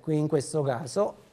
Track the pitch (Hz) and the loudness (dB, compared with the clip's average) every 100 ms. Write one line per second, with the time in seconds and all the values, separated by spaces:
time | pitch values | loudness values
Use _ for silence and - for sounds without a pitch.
0 | - 151 151 156 - 156 135 117 123 196 | -2 0 2 0 0 -2 0 -2 -2 0
1 | 208 - - | 0 -2 -18